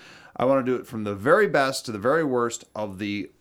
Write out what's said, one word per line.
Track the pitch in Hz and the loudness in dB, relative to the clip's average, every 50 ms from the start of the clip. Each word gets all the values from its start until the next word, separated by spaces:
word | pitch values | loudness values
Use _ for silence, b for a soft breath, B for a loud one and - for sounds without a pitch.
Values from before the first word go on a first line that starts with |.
| B B B B B B B | B B B B B B B
I | B - | B 2
wanna | 127 135 135 127 | 2 2 2 2
do | 127 127 | 0 -2
it | 123 127 - | -2 -4 -6
from | 127 113 107 | -8 -6 -4
the | 101 101 | -4 -4
very | 98 98 127 165 208 214 | -2 2 4 4 6 4
best | 202 156 151 139 135 135 - - | 4 4 2 2 2 0 -4 -6
to | - 113 | -8 -6
the | 104 | -2
very | 92 123 143 165 165 | 0 2 2 2 2
worst | 143 127 120 120 117 113 - - - - | 0 0 0 0 -2 -4 -6 -12 -12 -10
of | - 107 107 95 92 | -8 -8 -8 -6 -6
the | 107 104 101 104 - - _ _ | -4 -4 -4 -4 -6 -8 _ _